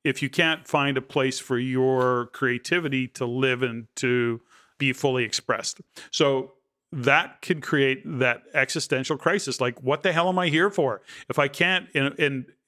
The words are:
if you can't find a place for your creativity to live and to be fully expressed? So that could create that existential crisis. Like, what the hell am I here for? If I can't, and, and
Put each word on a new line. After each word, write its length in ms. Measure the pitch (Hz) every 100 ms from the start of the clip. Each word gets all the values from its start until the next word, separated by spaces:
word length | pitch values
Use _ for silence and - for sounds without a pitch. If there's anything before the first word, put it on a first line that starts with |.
if 180 | 147 131
you 80 | 135
can't 360 | - 165 156 -
find 300 | 147 139 135
a 60 |
place 360 | 131 147 131 127
for 200 | - 123
your 680 | 131 127 131 131 127 123 120
creativity 760 | - 131 120 - 175 156 135 127
to 200 | - 120
live 360 | 127 131 123
and 240 | 127 117 113 -
to 440 | 127 123 120 113 _ - _ -
be 140 | 139
fully 320 | 127 143 127
expressed? 560 | 110 - - 113 - - - - -
So 420 | - 143 135 135 _ _ _ _
that 480 | 151 123 147 185 -
could 200 | - 160
create 400 | - 147 135 131
that 380 | - 127 123 117 -
existential 640 | 143 135 160 - 131 131 147
crisis. 440 | 160 196 139 -
Like, 200 | 127 123
what 200 | 131 147
the 100 | 180
hell 160 | 165 180
am 100 | 185
I 100 | 175
here 220 | 156 196
for? 320 | 196 139 101 - - -
If 100 | -
I 80 | 143
can't, 400 | - 175 185 -
and, 240 | 147 139 143
and 280 | 147 135 123 _